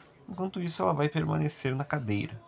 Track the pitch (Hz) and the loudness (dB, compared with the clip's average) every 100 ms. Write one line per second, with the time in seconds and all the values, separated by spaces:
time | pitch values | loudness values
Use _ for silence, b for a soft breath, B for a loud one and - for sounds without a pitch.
0 | B B - 175 190 185 175 160 185 151 | B B -12 -4 -4 -2 -2 2 2 4
1 | 147 160 156 156 151 - 135 131 139 151 | 2 2 0 2 0 -2 -2 -2 -2 -2
2 | 117 104 107 110 | 0 0 -2 -8